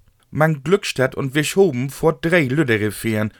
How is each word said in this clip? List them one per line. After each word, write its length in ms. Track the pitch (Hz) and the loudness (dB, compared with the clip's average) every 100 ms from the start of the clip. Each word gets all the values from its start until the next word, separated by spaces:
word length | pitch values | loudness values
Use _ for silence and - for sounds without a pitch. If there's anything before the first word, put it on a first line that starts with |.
| _ _ _ | _ _ _
Man 320 | - 160 147 | 0 0 0
Glückstadt 500 | 135 202 - - 131 | 0 -2 0 -2 -2
und 220 | - 135 143 | -2 -4 -2
Wischhoben 540 | 147 190 196 123 135 | 0 2 2 2 -4
vor 240 | - 160 | -2 -2
drei 320 | 151 165 180 127 | 0 0 2 2
Lüdere 440 | 143 135 110 104 | 0 2 0 0
fähren, 420 | - 113 107 107 - | -4 -4 -2 -4 -6